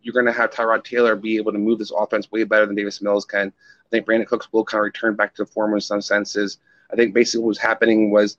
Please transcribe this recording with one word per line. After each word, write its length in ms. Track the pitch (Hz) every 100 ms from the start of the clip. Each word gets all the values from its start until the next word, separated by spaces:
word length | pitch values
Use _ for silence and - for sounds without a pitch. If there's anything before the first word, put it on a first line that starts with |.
you're 100 | 117
gonna 200 | 123 120
have 180 | 120 113
Tyrod 320 | - 113 110
Taylor 320 | - 120 117 104
be 220 | 110 110
able 160 | 107
to 40 | 104
move 220 | 107 110
this 120 | 104
offense 380 | - 107 107 -
way 120 | 110
better 220 | 104 107 104
than 100 | 101
Davis 260 | 101 -
Mills 220 | 101 101
can. 240 | - 101 98
I 420 | - _ _ _
think 160 | 117 107
Brandin 220 | 113 101
Cooks 220 | 113 -
will 140 | 110 107
kind 160 | 110
of 20 |
return 320 | 104 - 113 104
back 180 | 104 -
to 100 | 104
form 280 | 110 107
in 60 | 104
some 220 | - 104
senses. 560 | - 104 101 104 98 - _ _ _
I 60 | 110
think 160 | 117
basically 300 | 113 123 117
what 40 | 113
was 100 | 104
happening 540 | 113 113 113 110 107
was 260 | 104 104